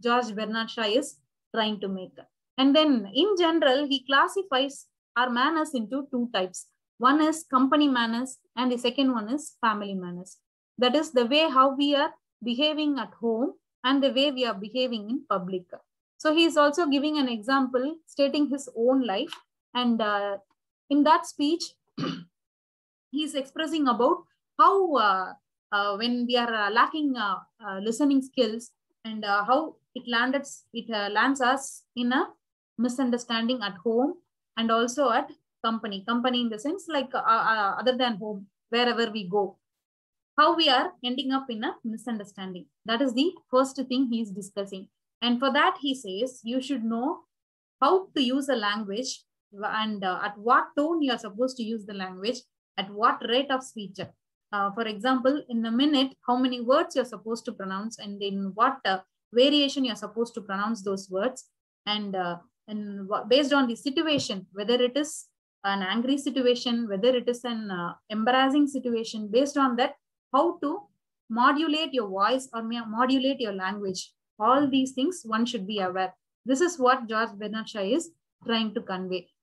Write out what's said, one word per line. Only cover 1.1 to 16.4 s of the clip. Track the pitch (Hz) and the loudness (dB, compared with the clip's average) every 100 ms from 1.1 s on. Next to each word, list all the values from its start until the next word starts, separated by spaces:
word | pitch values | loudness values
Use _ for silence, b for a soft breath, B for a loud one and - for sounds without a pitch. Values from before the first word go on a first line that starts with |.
| - _ _ _ | -12 _ _ _
trying | 220 214 202 | -2 -2 -2
to | 196 | -6
make. | 190 180 - - _ _ - | -6 -10 -18 -20 _ _ 2
And | 269 302 | 6 6
then | 311 240 196 | 6 4 2
in | - 403 359 | 2 2 4
general, | 330 330 285 262 285 | 4 4 4 4 2
he | 269 | -4
classifies | - 277 370 392 370 262 277 - - _ _ 233 | 2 4 4 0 -2 0 0 -4 -20 _ _ -2
our | 247 | 0
manners | 240 277 330 311 | 2 2 0 -2
into | 254 208 269 277 | -4 -4 -6 -4
two | 247 240 | -4 -2
types. | 196 185 - - _ _ - | -2 -4 -6 -18 _ _ 2
One | 247 302 | 4 6
is | 311 320 - | 4 0 0
company | 262 262 294 285 | 2 4 4 4
manners | 247 226 233 262 - _ 226 | 2 0 -2 -6 -12 _ -2
and | 254 | -2
the | 240 | 0
second | 240 254 262 | 0 2 2
one | 233 208 | 0 -2
is | 294 - - | -6 -8 -2
family | 226 208 202 | 0 0 -4
manners. | 196 175 175 185 - _ _ _ - | -6 -8 -10 -14 -20 _ _ _ 0
That | 247 | 2
is | 294 311 | 2 2
the | 247 233 | 0 4
way | 294 320 | 2 4
how | 262 277 | 6 4
we | 269 285 | 4 2
are | 277 311 - _ _ | 2 0 -4 _ _
behaving | 220 240 302 302 302 269 | -6 0 0 0 -2 -2
at | 202 - | -6 -4
home | 233 226 311 - _ _ | -2 0 -2 -6 _ _
and | 254 277 | 0 2
the | 269 | 2
way | 240 294 | 2 0
we | 254 | 0
are | 240 | -4
behaving | 196 214 254 254 226 208 | -4 -6 -4 -2 -4 -6
in | 285 - | -6 -2
public. | 196 180 185 - - _ _ _ _ | -4 -2 -8 -8 -20 _ _ _ _
So | 311 | 0
he | 311 | 4